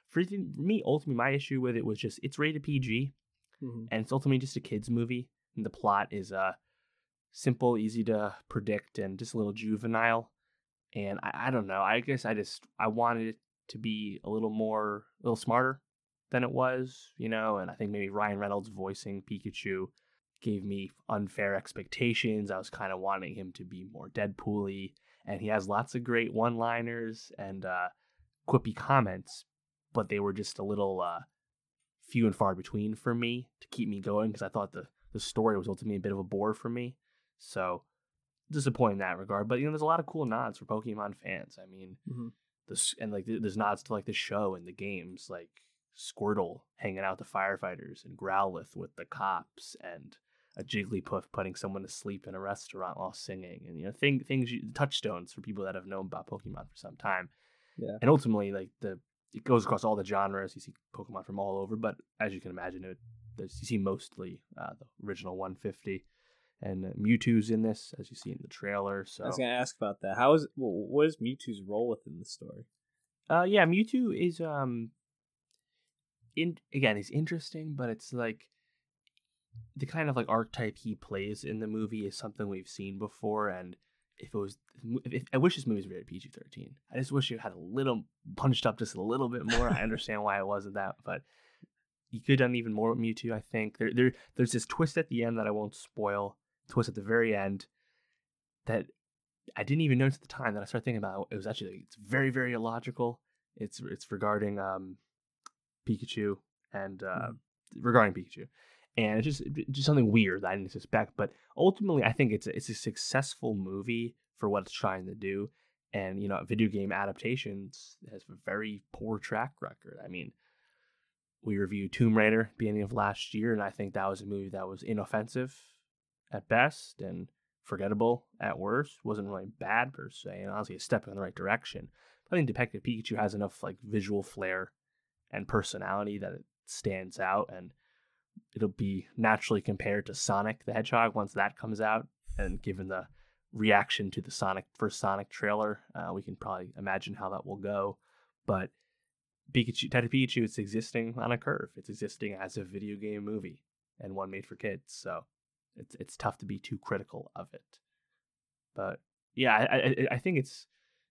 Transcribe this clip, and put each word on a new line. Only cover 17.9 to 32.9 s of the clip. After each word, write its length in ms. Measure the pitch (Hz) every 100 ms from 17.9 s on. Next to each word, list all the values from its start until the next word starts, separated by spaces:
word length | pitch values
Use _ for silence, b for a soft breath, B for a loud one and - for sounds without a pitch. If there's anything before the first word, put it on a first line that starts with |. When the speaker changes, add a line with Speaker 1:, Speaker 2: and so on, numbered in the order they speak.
Speaker 1:
maybe 180 | 104 98
Ryan 300 | 101 107 101
Reynolds 300 | 101 101 110
voicing 540 | 98 95 98 - 98
Pikachu 640 | - 101 104 - 101 95 92 _ _ _ _ _
gave 240 | - 101
me 260 | 98 98 95 - -
unfair 460 | 107 101 - 101
expectations. 960 | 98 - - 95 - 120 113 120 107 104
I 80 | 95
was 120 | 95
kinda 260 | - 98 95
wanting 380 | 95 98 90
him 180 | 90 92
to 120 | -
be 200 | 90 92 95
more 160 | 113 -
Deadpool-y, 840 | - 101 95 - 104 101 98 95 _ b b b
and 140 | 98
he 80 | 104
has 200 | 107 95
lots 260 | 104 120
of 80 | 127
great 300 | 120 117 113
one-liners 1000 | 110 117 117 117 117 117 117 113 113 - -
and, 260 | 98 95 92
uh, 220 | 90 90 - _ _ _ _ -
quippy 260 | 131 117
comments, 720 | - - 139 107 92 - - - _ _ _ _
but 160 | 117 95
they 100 | 104
were 140 | 101
just 260 | 98 104 -
a 60 |
little, 360 | 101 104 98 92
uh, 180 | 87 85 - _ _ _ _ _ _ _ -
few 180 | 123 113
and 80 |
far 220 | 95 101 90
between 380 | - 104 107